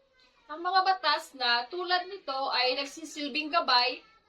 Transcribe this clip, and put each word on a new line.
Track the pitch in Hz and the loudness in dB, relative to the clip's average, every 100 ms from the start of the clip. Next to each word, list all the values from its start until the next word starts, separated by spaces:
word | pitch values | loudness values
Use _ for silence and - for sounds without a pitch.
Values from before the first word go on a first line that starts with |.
| _ _ _ _ - | _ _ _ _ -14
Ang | 311 | -6
mga | 349 381 | 0 2
batas | 381 370 311 311 311 262 | 4 2 2 0 -2 -4
na | 240 240 240 | 0 0 0
tulad | 349 359 359 359 | -6 0 0 -2
nito | 392 - 269 269 247 | -10 -8 -4 -2 2
ay | 254 285 | 2 0
nagsisilbing | 277 - 311 302 285 302 302 | -4 -8 -12 -8 -6 -4 -2
gabay, | 339 294 247 247 294 - _ | 0 4 4 4 -2 -12 _